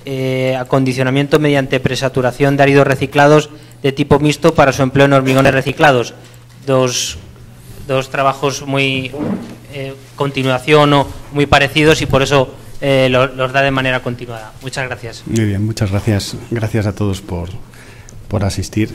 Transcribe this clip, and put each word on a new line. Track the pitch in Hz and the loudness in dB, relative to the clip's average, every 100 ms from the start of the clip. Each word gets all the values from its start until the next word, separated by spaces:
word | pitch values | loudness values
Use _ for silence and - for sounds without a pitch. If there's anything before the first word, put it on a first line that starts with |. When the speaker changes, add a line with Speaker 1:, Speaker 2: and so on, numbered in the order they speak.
| 139 | -10
Speaker 1:
eh, | 131 131 131 131 131 | -6 -2 -2 -2 -2
acondicionamiento | 127 139 131 123 127 139 139 151 | 0 0 2 0 0 0 2 2
mediante | 151 143 131 135 | 2 0 0 -2
presaturación | 131 123 135 131 123 123 143 139 | -2 -2 -2 0 -2 2 2 4
de | |
áridos | 139 139 139 | 4 4 4
reciclados | 131 135 143 143 151 - - - - | 0 0 4 6 6 2 -8 -20 -6
de | 139 | -4
tipo | 135 143 143 | -2 2 2
mixto | 151 143 165 160 | 2 2 2 4
para | 139 | 2
su | 127 | 2
empleo | 131 139 139 | 0 4 4
en | |
hormigones | 139 131 131 135 | 4 4 4 4
reciclados. | 135 135 131 156 123 117 - - - - - 139 | 2 -2 2 4 4 0 -8 -20 -20 -20 -10 0
Dos, | 131 127 120 - - - - - - - - - | 2 2 -2 -6 -10 -16 -20 -20 -20 -20 -14 -4
dos | 135 127 | -4 -4
trabajos | 143 135 127 139 131 143 | -2 0 0 -4 -4 -4
muy, | 139 135 131 131 139 151 196 - - - | 0 0 -2 -6 -6 -6 -6 -10 -18 -16
eh, | 143 135 135 - - | -12 -12 -14 -12 -6
continuación | 139 135 131 127 156 151 147 | -4 -2 -2 0 4 4 6
o | 143 131 - - | 4 2 -6 -6
muy | 143 143 | -2 2
parecidos | 143 139 156 151 156 | 2 2 2 2 2
y | 151 | 2
por | 131 | 0
eso, | 135 143 131 - - - | 2 0 0 -6 -16 -6
eh, | 143 135 131 | 0 2 2
lo, | 127 135 | 2 0
los | 131 131 | -2 -2
da | 135 | 0
de | 139 | 0
manera | 135 131 127 | 0 -2 -2
continuada. | 123 120 120 113 107 - | -4 -8 -10 -14 -16 -16
Muchas | 131 - 127 | -12 -8 -8
gracias. | 117 113 - - | -10 -12 -14 -6
Speaker 2:
Muy | 113 107 | -2 -2
bien, | 98 110 | -2 -4
muchas | 110 104 | -2 -2
gracias. | 98 - 101 - - - | -2 0 -2 -2 -10 -8
Gracias | 117 107 113 104 | -6 -2 -2 -2
a | 95 | -2
todos | 104 98 | -4 -4
por, | - 90 87 - - - - - - - - | -8 -8 -8 -12 -16 -20 -20 -20 -20 -20 -8
por | 101 | -4
asistir, | 98 - 92 107 107 | -2 -4 -4 -4 -4